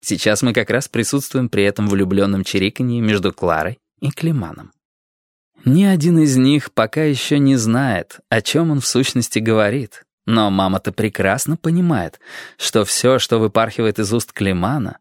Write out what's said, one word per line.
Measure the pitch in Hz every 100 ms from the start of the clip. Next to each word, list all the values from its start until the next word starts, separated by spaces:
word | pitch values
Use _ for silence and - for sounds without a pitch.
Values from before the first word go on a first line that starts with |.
Сейчас | - 95 - 104
мы | 127
как | 113 107
раз | 113 -
присутствуем | 117 113 139 - 131 123
при | 101
этом | 101 101 104
влюбленном | 98 92 98 98 98
чириканье | 95 101 95 - 127 117
между | 110 104 92
Кларой | - 92 80 80 123 _ _
и | 139
Климаном. | - 160 151 87 73 - _ _ _ _ _ _ _ _ _
Ни | - 151
один | 196 185 156 165
из | 156 131
них | 131 147 -
пока | - 110 -
еще | 156 139 - 147
не | 139 135
знает, | 110 117 135 95 - - _
о | 113
чем | - 143 165
он | 147
в | -
сущности | 123 131 131 113 -
говорит, | 110 110 104 123 131 - _ _ -
но | 113 107
мама-то | 95 95 95 -
прекрасно | - 107 - 95 110 - 160
понимает, | 160 170 175 139 85 - - - - _
что | - -
все, | 101 - 123 131
что | - 117
выпархивает | 110 113 113 107 113 104
из | 104
уст | 117 -
Климана | - 98 92 92 143 98 -